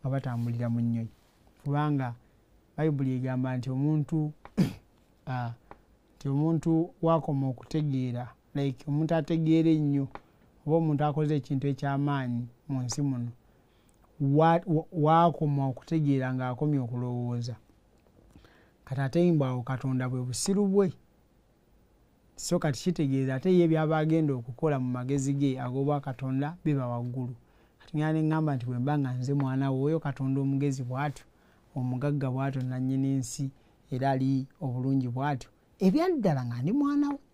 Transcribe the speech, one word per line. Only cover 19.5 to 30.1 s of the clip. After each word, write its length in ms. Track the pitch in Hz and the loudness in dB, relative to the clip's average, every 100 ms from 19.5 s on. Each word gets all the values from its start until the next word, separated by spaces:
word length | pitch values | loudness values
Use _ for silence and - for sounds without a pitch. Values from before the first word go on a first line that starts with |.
| 127 | -2
Katonda 480 | 120 131 135 127 131 | -4 -4 -2 -2 -2
bwe 160 | 127 123 | -4 -4
busiru 400 | 120 - 196 202 | -4 0 2 4
bwe. 200 | 196 190 - _ _ _ _ _ _ _ _ _ _ _ _ _ - | 4 2 0 _ _ _ _ _ _ _ _ _ _ _ _ _ -12
So 220 | - 175 | -2 0
kati 200 | 156 135 | 0 0
kitegeeza 540 | 185 170 143 135 131 131 | -2 0 0 2 0 0
ate 140 | 185 | 4
ye 140 | 180 170 | 6 6
by'aba 300 | 156 156 156 | 4 2 2
agenda 360 | 156 160 151 | 2 2 2
okukola 420 | 131 117 123 160 139 | -2 -6 -4 0 0
mu 100 | 127 | -2
magezi 440 | 123 127 139 135 | -4 -2 -2 0
ge 260 | 139 139 131 | 0 0 0
ag'obwa 400 | 127 131 139 147 | -4 -2 0 0
Katonda 560 | 139 127 131 131 143 175 | -4 -8 -4 -2 -4 -4
biba 240 | 160 139 123 | -2 0 -2
waggulu. 480 | 120 123 123 123 120 _ _ _ _ | -4 -6 -6 -8 -10 _ _ _ _
Kati 180 | - 151 | -8 -4
ngenda 160 | 156 | 0
ne 80 | 160 | 0
ŋŋamba 300 | 156 160 156 | 2 2 0
nti 120 | 135 120 | -2 -4
bwe 140 | 123 | -2
mba 140 | 131 147 | 0 0
nga 140 | 135 | 0
nze 200 | 127 127 | -2 -2
mwana 320 | 143 135 131 139 | 0 0 0 0
we 80 | 131 139 | 0 0
oyo 140 | 160 | -2
Katonda 380 | 147 | -4